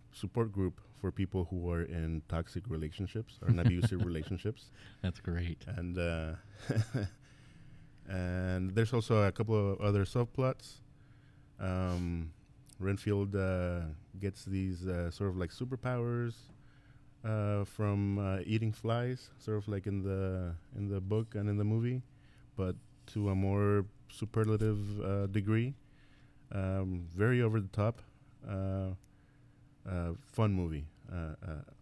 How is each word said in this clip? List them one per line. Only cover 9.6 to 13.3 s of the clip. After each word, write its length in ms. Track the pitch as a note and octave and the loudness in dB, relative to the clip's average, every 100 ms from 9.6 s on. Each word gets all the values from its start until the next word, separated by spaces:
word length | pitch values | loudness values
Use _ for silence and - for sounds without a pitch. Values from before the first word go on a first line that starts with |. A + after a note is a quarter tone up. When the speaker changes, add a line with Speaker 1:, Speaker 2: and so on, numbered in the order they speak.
| G2+ | 2
Speaker 1:
of 80 | G2 | 2
other 240 | G#2 G2+ F#2+ | 2 4 2
subplots. 760 | B2+ A#2 - B2+ - - - - - - - - - - - | 0 -2 0 0 0 -10 -20 -20 -20 -20 -20 -20 -20 -20 -6
Um, 720 | F#2+ F#2 F#2 F2+ F2 E2+ E2 - - - - - | -2 0 0 0 0 -2 -4 -10 -20 -20 -18 -6
Renfield, 580 | F#2 G2 G#2+ G2+ G2 | -2 0 2 2 2